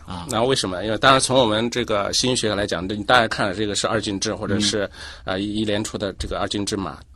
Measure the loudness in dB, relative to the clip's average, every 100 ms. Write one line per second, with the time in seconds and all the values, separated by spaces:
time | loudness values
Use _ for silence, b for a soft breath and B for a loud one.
0 | -10 -10 -4 0 2 2 0 -4 -4 2
1 | 6 6 4 4 4 2 0 -2 0 0
2 | 0 0 0 0 0 0 -2 -2 -4 -2
3 | 4 6 6 0 -2 -2 -2 -2 0 0
4 | -2 -2 -2 -4 -2 0 2 0 -2 B
5 | B B -4 -2 -2 0 0 0 -2 -4
6 | -6 -6 -6 -4 -2 -2 -2 -2 -4 -8
7 | -16